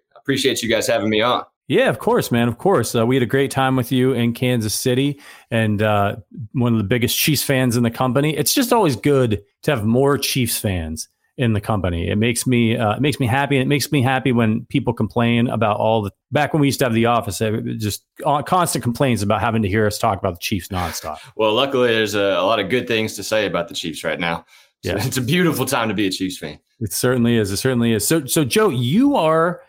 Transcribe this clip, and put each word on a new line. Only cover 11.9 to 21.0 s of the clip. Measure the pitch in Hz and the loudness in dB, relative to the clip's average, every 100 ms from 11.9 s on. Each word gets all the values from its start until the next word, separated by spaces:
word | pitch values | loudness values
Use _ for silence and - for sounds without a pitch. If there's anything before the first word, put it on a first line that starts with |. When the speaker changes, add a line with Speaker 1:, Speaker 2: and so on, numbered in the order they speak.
| 85 90 | -2 -2
Speaker 2:
It | 98 | 0
makes | 113 120 - | 0 0 0
me, | 123 117 120 | 2 2 2
uh, | 110 110 | 0 0
it | |
makes | 143 - | 0 0
me | 127 | 0
happy. | 131 139 139 | 0 0 0
And | |
it | 131 | 0
makes | 143 - | 0 0
me | 151 | 0
happy | 123 131 135 | 2 2 2
when | 120 113 113 - | 2 2 0 -2
people | - - | -4 -2
complain | 120 110 - 117 117 120 | -2 -2 0 0 2 0
about | 113 107 104 | 0 0 0
all | 110 113 | 2 0
the, | 101 - _ | -2 -8 _
back | 135 143 | -2 0
when | 160 | 2
we | 139 | 0
used | 120 | 2
to | |
have | 131 | 0
the | 113 113 | 2 2
office, | 120 - 92 | 2 -2 -4
it | 110 110 | -2 -2
was | 120 117 | -4 -4
just | 107 - - - | -4 -6 -12 -6
con-, | - 147 | -2 -2
constant | 139 185 170 143 | 0 0 0 -2
complaints | 117 120 139 110 | -4 0 0 0
about | 101 107 | 0 0
having | 113 110 | 0 0
to | 104 | 0
hear | 104 107 | 2 0
us | - | 0
talk | 117 95 | -2 0
about | 98 | -2
the | 85 | -4
Chiefs | - 101 - | -4 -6 -4
nonstop. | 92 87 - | -6 -4 -6